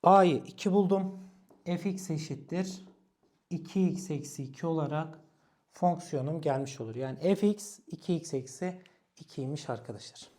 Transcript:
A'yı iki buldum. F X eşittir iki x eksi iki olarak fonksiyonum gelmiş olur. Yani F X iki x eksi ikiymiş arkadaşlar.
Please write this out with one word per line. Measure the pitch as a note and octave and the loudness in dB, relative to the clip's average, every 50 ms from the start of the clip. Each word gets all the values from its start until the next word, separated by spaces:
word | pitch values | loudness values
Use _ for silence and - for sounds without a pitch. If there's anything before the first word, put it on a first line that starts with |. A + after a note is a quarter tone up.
A'yı | - E3+ G3 G3 F#3 F3 C#3+ | 10 10 10 10 10 8 4
iki | A#2 - - - - - G#3 | 2 -2 -8 -12 -4 0 4
buldum. | F#3 G#3 F#3+ F3+ G3 F#3+ F#3 F#3+ - - - - - _ _ _ - _ _ | 4 4 4 4 2 2 0 -2 -6 -10 -16 -20 -20 _ _ _ -20 _ _
F | E3+ F3 E3 - G3+ | -4 -4 -2 -2 -4
X | F#3+ F#3+ - - | -4 -4 -4 -4
eşittir | D#3+ D3+ - - C#3 - - - E3 F3+ F#3+ F#3 - - - - - _ _ _ _ _ _ _ _ _ _ _ | -4 -4 -4 -6 -8 -10 -8 -6 -4 -2 -2 -4 -6 -12 -16 -20 -20 _ _ _ _ _ _ _ _ _ _ _
iki | F3 D#3+ - - - G3 F#3 E3+ | -6 -6 -6 -2 2 2 2 2
x | - - - - | 2 -2 -4 -6
eksi | D3+ C#3 - - - - | -6 -6 -6 -8 -10 -10
iki | C3+ C3 - - - | -10 -10 -8 -4 -2
olarak | E3 E3 D#3+ D3+ C#3 D3+ D3+ D#3+ D#3+ - - - _ _ _ _ _ _ _ _ _ | 0 0 0 0 0 -2 -4 -4 -6 -10 -18 -20 _ _ _ _ _ _ _ _ _
fonksiyonum | _ - F3+ F3+ E3+ - - - D3+ C#3 B2+ C#3+ C#3+ B2+ | _ 2 2 2 2 2 -4 -4 -4 -4 -2 -2 -4 -2
gelmiş | - D3+ C3+ C3+ C#3 C3+ - - | 0 0 0 0 -2 -6 -6 -8
olur. | A#2+ A2+ A2+ | -10 -8 -6
Yani | B2 C3+ C3 C3 - D#3+ F3+ G3 | -6 -6 -6 -6 -2 2 2 4
F | F#3+ G#3 G#3 | 4 4 2
X | G#3 G#3 - - - - _ | 2 0 -8 -16 -16 -18 _
iki | - - - - - F3 | -14 -14 -10 -2 -2 -2
x | D#3+ - - - | -2 -2 -4 -4
eksi | C3 B2+ - - - F3+ F#3 F3+ F#3 - - _ _ _ _ _ - | -4 -4 -6 -8 -6 -6 -6 -6 -10 -18 -20 _ _ _ _ _ -20
ikiymiş | D#3 - - - C3 C3+ D3 D3 - - | -20 -12 -10 -8 -6 -6 -6 -6 -6 -6
arkadaşlar. | A#2+ A2+ A#2 - G#2 - - - - - - - _ | -8 -8 -8 -12 -14 -14 -14 -18 -18 -20 -20 -20 _